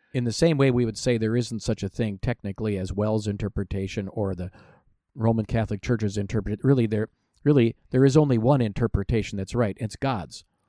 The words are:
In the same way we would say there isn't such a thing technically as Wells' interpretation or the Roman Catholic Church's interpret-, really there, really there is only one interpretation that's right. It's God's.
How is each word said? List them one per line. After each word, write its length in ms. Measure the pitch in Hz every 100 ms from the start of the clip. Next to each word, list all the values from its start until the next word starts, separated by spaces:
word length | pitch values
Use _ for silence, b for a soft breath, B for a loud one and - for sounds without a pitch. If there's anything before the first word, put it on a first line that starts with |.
| _
In 100 | 131
the 80 | 120
same 240 | 107 165 147
way 140 | 135
we 140 | 123
would 120 | 117 107
say 220 | 127 117
there 180 | 110 120
isn't 240 | 113 113
such 220 | - 110
a 60 | 98
thing 300 | - 113 98
technically 600 | - 117 101 98 110 98
as 140 | 92
Wells' 340 | 98 107 110 104
interpretation 840 | 101 104 - 98 98 95 - 98
or 260 | - 98
the 160 | 90 90 b b b b _ _
Roman 300 | - 110 113
Catholic 380 | 107 113 107 101
Church's 340 | - 117 107 101
interpret-, 440 | 101 110 98 104
really 240 | 131 135 113
there, 220 | 107 110 _ _ _
really 300 | 143 147 117 - -
there 140 | 131
is 120 | 135 143
only 220 | 147 117
one 220 | 117 143
interpretation 760 | 110 - 117 - 98 117 101 101
that's 180 | 95
right. 220 | 120 107 -
It's 160 | 110 -
God's. 480 | 135 110 71 - _ _